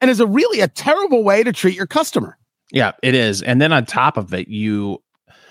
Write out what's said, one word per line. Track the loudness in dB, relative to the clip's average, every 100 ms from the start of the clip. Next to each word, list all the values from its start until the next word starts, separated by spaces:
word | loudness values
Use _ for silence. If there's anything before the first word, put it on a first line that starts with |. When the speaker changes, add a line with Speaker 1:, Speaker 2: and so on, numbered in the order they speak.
Speaker 1:
and | 0
is | 2
a | 2
really | 2 0 0
a | -2
terrible | -2 -2 0 2 2
way | 2 2
to | 0
treat | 0 -2 -2
your | -4
customer. | -2 0 -2 -4 -12 _ _ _
Speaker 2:
Yeah, | -2 -2 0
it | 0
is. | 2 0 -2
And | 0 2
then | 4
on | 2 0
top | 0 0 -2
of | -6
it, | -8 -6
you, | -4 -2 -2 -4 -8 _ _ _ _ _